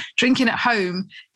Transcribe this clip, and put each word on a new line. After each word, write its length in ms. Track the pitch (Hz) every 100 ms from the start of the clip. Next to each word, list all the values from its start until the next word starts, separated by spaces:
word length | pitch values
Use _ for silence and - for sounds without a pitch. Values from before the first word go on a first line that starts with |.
| - -
drinking 320 | 247 262 233
at 100 | -
home, 480 | 240 220 180 180 196 - -